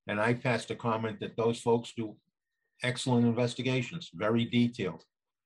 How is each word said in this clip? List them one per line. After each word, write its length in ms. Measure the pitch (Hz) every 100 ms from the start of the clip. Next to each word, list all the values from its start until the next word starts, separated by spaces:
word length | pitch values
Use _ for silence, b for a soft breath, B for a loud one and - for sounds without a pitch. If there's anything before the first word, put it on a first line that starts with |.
| -
And 120 | 104
I 140 | 110
passed 380 | 123 131 113 -
a 40 | 104
comment 440 | 120 110 113 104
that 160 | 98 -
those 240 | 113 113
folks 320 | 120 117 120 -
do 200 | 110 104 _ _ _ _ _ _
excellent 440 | 123 127 - 120 120
investigations, 840 | 117 120 - 127 127 120 85 -
very 320 | 85 107 117
detailed. 600 | 117 120 120 120 92 - - _ _ _